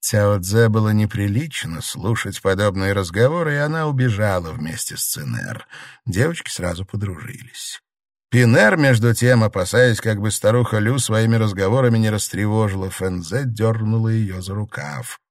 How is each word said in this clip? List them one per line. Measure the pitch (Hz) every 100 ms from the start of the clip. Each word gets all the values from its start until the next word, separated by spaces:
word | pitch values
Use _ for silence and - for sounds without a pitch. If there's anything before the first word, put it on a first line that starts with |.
Цяо | - 107 104 104
Цзэ | 90 107 117
было | 110 107
неприлично | 107 107 - 101 101 160 - - 82
слушать | - - 95 117 - 95
подобные | 98 95 104 98 95
разговоры, | 101 90 85 123 170 160
и | 143
она | 147 160 156
убежала | 139 127 101 107 92 82
вместе | 80 78 80 - 80
с |
Цинэр. | - - 73 58 50 - - - - - -
Девочки | 90 143 170 -
сразу | - 87 85 95
подружились. | 98 101 87 113 - - - - - _ _ _ _ _
Пинер, | 117 120 123 208 185
между | 143 120 120
тем, | 110 120 123
опасаясь, | 110 - 90 113 127 107
как | 113 104
бы | 104
старуха | - - 117 120 110
Лю | 104 131
своими | - 110 113 113
разговорами | 110 98 98 127 123 117
не | 110
растревожила | 107 - 90 104 107 110 98 95
Фэнзе, | 90 92 90 80 98
дернула | 139 107 113 110 110 113 113
ее | 113 104 92
за | 92
рукав. | 101 104 - 71 73 120 - _